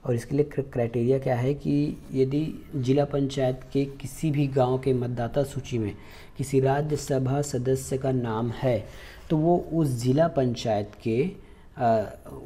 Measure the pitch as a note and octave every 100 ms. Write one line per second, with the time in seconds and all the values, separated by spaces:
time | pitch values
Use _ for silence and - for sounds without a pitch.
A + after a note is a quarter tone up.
0 | - A#2+ - C#3 D3 - C3+ - A#2 B2
1 | A#2 C3+ C3+ A#2+ B2+ C#3+ D#3 C#3+ D3 -
2 | - C3 C3 C#3 D#3 - - C#3+ B2 C3+
3 | C#3+ C#3+ C3+ C#3 B2+ C3 - C#3 C#3 -
4 | C3 - D#3+ C#3+ C#3+ C3+ B2 C3 C3+ B2
5 | A#2+ A#2+ A#2 - C#3 - - A#2+ G#2 G2
6 | - - - - C3+ C3+ C3 C#3 D3+ D3
7 | - C3+ B2+ C#3+ C#3+ B2+ B2 C3 - C3
8 | C3+ C3 A#2+ A2 A#2+ A2+ C3 G2 - -
9 | - - - D#3 D#3+ F3 - E3 D3 A#2+
10 | B2 C3+ E3 C#3 B2+ A2+ A#2+ G#2+ G#2 -
11 | A#2+ A2+ E3+ C#3 - - - - A#2+ -
12 | G2+ - - C3+